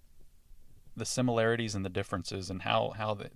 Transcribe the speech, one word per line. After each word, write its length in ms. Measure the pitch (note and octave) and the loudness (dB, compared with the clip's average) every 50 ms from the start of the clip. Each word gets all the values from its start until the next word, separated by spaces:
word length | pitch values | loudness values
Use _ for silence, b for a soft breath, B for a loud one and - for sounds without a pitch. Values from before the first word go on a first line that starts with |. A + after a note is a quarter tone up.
| - - - - - - - - - - - - - - - - - - - | -20 -20 -20 -20 -20 -20 -20 -20 -20 -20 -20 -20 -20 -20 -20 -20 -20 -12 -8
the 100 | - A2 | -6 -6
similarities 680 | - - - B2+ B2+ A#2 A2+ A2 A2+ A#2 A#2 A#2 G#2+ G2+ | -2 0 0 2 4 4 6 6 6 4 4 2 -2 -2
and 100 | G2 F#2+ | -2 -2
the 60 | F#2+ | -2
differences 640 | F#2 G2+ G2 - G#2 G2 - - G2+ G2 F#2 F#2+ | 0 -2 -2 -2 -2 -4 -4 -4 -4 -4 -4 -4
and 100 | F#2+ F#2 | -6 -2
how, 320 | - A2 A2 A2+ A2+ A2 - | 0 2 4 4 4 2 -2
how 200 | G#2+ G#2+ G#2+ G#2 | -2 -2 -2 -2
the, 160 | G2+ G#2 - - | -4 -6 -10 -8